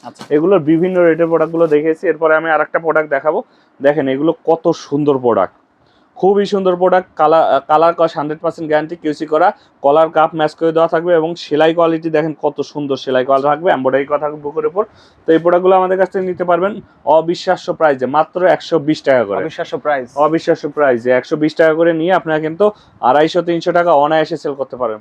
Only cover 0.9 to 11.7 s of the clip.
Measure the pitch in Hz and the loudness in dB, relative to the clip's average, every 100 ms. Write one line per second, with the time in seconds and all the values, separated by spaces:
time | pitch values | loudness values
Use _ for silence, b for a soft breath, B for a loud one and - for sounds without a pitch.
0.9 | 180 170 160 165 160 156 165 165 147 160 | 2 2 2 2 0 0 0 2 2 0
1.9 | 160 175 151 160 156 165 151 156 165 165 | -2 -2 0 0 0 0 -2 -2 -4 0
2.9 | 156 151 139 156 190 - b b - 139 | -2 0 -2 -2 -4 -6 b b -2 0
3.9 | 151 135 135 160 156 - 165 170 160 - | 0 -2 -2 -2 -2 -2 0 0 -4 -4
4.9 | 147 147 135 123 104 90 _ _ _ _ | -2 0 0 2 0 0 _ _ _ _
5.9 | b b - 185 202 196 202 185 175 180 | b b -2 0 2 0 0 0 0 2
6.9 | 185 - - 156 160 104 135 - 156 165 | 0 -2 0 2 4 2 0 2 2 2
7.9 | 170 165 165 147 156 165 160 156 151 156 | 2 -2 -2 -8 -6 -8 -6 -2 -2 -4
8.9 | 170 151 147 151 156 185 - b _ 139 | -8 -6 -6 -2 0 0 -2 b _ 2
9.9 | 156 160 160 165 160 151 - 165 160 165 | 4 2 2 0 0 -4 -2 -2 0 0
10.9 | 165 175 170 160 170 - 147 160 | 0 0 0 0 -6 -4 2 2